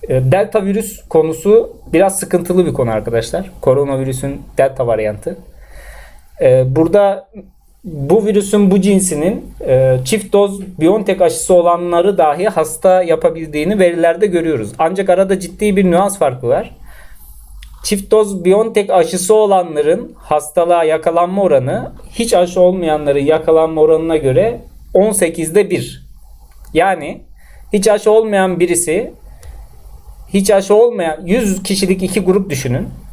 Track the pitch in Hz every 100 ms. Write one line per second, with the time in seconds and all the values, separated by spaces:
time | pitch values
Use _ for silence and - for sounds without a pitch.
0 | - 131 131 180 208 220 190 202 220 -
1 | - 160 160 160 196 220 226 - - 160
2 | 190 190 - 175 170 180 170 123 120 110
3 | 104 113 113 165 196 - - 131 143 135
4 | 131 131 139 143 - - 135 131 123 110
5 | 107 104 - - - - - - - -
6 | - - - - 147 127 131 139 160 202
7 | 202 196 - 202 - _ _ _ 196 151
8 | 139 202 208 208 196 208 196 202 190 196
9 | - 151 165 240 - - - 131 131 127
10 | 127 220 202 202 202 196 - - 160 214
11 | 208 185 175 - - 180 170 170 175 170
12 | 180 196 151 147 202 196 156 - 190 185
13 | 175 160 170 160 156 151 156 208 180 170
14 | 170 170 208 175 165 143 104 - 165 185
15 | 190 180 190 190 - - 208 196 190 170
16 | 196 196 147 127 120 147 220 - - -
17 | - - - - - - - - - 202
18 | 196 220 208 190 170 202 226 208 202 185
19 | 160 185 180 214 214 190 175 151 151 185
20 | 240 - - 151 147 - 170 175 160 156
21 | 160 170 175 190 190 143 127 196 247 -
22 | - - 226 - 175 185 180 185 165 151
23 | 147 139 139 156 156 160 160 160 156 156
24 | 165 160 139 135 214 240 - - - 185
25 | 208 202 170 165 156 175 185 156 120 -
26 | - - - - - - - 156 185 180
27 | 147 - - - - - - 208 202 208
28 | 214 214 220 202 190 170 175 170 - 170
29 | 247 - - - - - - - - -
30 | - - - 202 196 196 196 208 240 226
31 | 165 151 175 220 214 190 - 196 185 185
32 | 180 - 180 190 196 135 131 131 214 -
33 | -